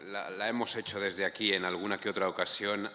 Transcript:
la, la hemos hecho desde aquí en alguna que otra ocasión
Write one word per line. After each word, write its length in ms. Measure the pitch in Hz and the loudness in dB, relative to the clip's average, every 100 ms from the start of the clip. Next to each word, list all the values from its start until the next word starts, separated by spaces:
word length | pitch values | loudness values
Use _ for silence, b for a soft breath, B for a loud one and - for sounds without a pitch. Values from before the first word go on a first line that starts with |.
| 85 | -10
la, 240 | 101 87 | -6 -6
la 180 | 95 104 | -2 0
hemos 260 | 120 113 117 | 0 -2 -2
hecho 240 | 107 104 | -4 -2
desde 240 | 98 90 92 | -2 0 -2
aquí 280 | - 110 | 2 2
en 120 | 98 90 | 4 2
alguna 340 | 90 101 98 | 0 0 0
que 100 | 107 | 0
otra 200 | 98 95 | 2 2
ocasión 600 | 87 90 - 101 101 104 | 2 0 0 0 0 -2